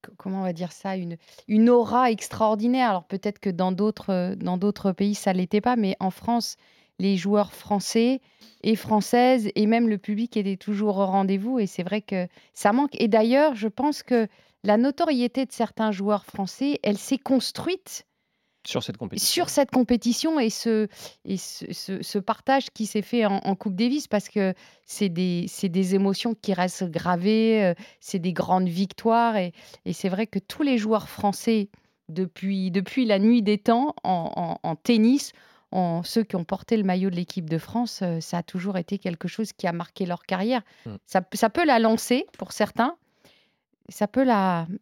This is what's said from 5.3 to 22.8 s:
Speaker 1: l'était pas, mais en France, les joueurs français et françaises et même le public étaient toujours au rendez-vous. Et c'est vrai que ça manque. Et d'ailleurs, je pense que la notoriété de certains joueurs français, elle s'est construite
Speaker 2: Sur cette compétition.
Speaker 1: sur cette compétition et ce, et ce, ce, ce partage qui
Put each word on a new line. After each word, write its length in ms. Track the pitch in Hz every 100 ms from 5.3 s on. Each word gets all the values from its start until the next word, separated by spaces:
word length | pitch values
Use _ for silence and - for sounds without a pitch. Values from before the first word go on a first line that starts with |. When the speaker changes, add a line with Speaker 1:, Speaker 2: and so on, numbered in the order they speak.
Speaker 1:
l'était 280 | 185 180 208
pas, 140 | 240 247
mais 220 | 196 190
en 100 | 185
France, 440 | - - 240 220 - _ _ _ _
les 200 | 190 190
joueurs 340 | 180 208 196
français 720 | - - 208 - 226 233 262 _ _ - _
et 140 | - 220
françaises 720 | - 214 196 240 254 262 208 -
et 100 | 214
même 240 | 233 233
le 80 | 208
public 400 | - 208 233 220
étaient 180 | 196 190
toujours 400 | - 202 208 190
au 80 | 196
rendez-vous. 540 | 196 196 196 214 262
Et 80 | 196
c'est 160 | -
vrai 180 | 180 214
que 260 | - 190 180 - _
ça 180 | - 202
manque. 200 | 233 285 -
Et 80 | 233
d'ailleurs, 440 | 220 226 262 302 233
je 120 | 214
pense 340 | - 285 285
que 260 | - 247 214 _ _ _
la 140 | 196 208
notoriété 680 | 262 277 339 269 240 254 262
de 60 |
certains 400 | - 226 - 220
joueurs 340 | 190 196 208 -
français, 540 | - 190 - 277 294
elle 140 | - 208
s'est 200 | - 269
construite 880 | - 262 - - - 370 - - _ _ _ _ _ _ -
Speaker 2:
Sur 160 | -
cette 160 | - 104
compétition. 460 | 104 - - -
Speaker 1:
sur 60 | 349
cette 200 | - 277
compétition 680 | 254 240 240 233 233 320 311
et 100 | 226
ce, 380 | - 233 220 214 - - _ -
et 120 | 190
ce, 340 | - - -
ce, 300 | - - 190
ce 160 | 180 208
partage 540 | 190 226 - 269 -
qui 140 | -